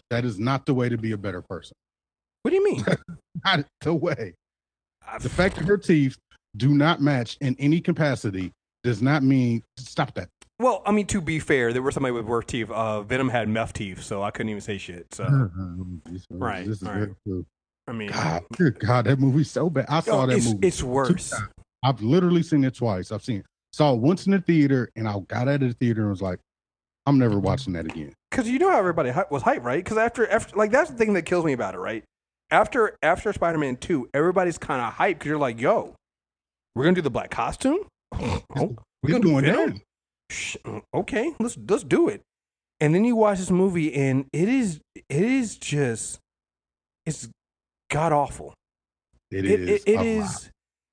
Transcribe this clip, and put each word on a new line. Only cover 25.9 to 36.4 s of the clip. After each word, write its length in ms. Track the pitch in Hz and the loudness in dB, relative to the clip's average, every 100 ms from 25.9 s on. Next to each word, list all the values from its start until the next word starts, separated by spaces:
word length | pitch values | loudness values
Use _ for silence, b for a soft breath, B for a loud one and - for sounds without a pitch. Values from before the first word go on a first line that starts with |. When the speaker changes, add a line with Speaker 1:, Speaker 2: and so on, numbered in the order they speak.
| 110 | 0
Speaker 1:
and 80 | 104 | 0
was 100 | 95 | -2
like, 180 | 95 90 _ _ _ _ _ _ - | -4 -6 _ _ _ _ _ _ 2
"I'm 120 | 139 | 4
never 200 | 120 101 | 4 2
watching 340 | 95 131 - | 2 0 -2
that 120 | 85 80 | -6 -6
again." 260 | 82 71 - - | -8 -12 -14 -8
Speaker 2:
'Cause 160 | - 226 | -4 -2
you 100 | 262 | 2
know 120 | 381 | 4
how 80 | 302 | 4
everybody 320 | 185 165 127 | 2 0 0
hy-, 140 | 135 - | -2 -2
was 140 | 143 | 0
hyped, 180 | 220 269 | 0 0
right? 220 | 120 143 | 0 -4
'Cause 120 | 185 220 | -2 0
after, 300 | 233 226 208 | 0 0 0
after, 280 | 214 - 196 | 0 -2 0
like, 160 | 214 | 2
that's 180 | 254 311 | 2 2
the 60 | 240 | 0
thing 160 | 220 | 0
that 80 | 196 | 0
kills 220 | 160 180 | 2 0
me 80 | 165 | 2
about 220 | 127 98 92 | 0 -2 -6
it, 20 | |
right? 240 | 92 110 - _ _ _ - | -8 -8 -10 _ _ _ 0
After, 460 | 160 214 254 208 - | 2 4 2 0 2
after 300 | 151 180 220 | 0 2 -2
Spider-Man 440 | 196 170 165 143 127 | -2 0 0 -2 -4
two, 320 | - 160 117 | -2 -2 -2
everybody's 460 | 139 165 185 180 165 | 0 2 2 0 -2
kinda 340 | - 135 117 - | -4 -4 -4 0
hyped 240 | 190 156 | 0 0
'cause 60 | 147 | -4
you're 120 | 151 | -2
like, 220 | 139 113 | -2 0
"Yo, 340 | 135 214 - - _ _ _ _ | 0 0 0 -12 _ _ _ _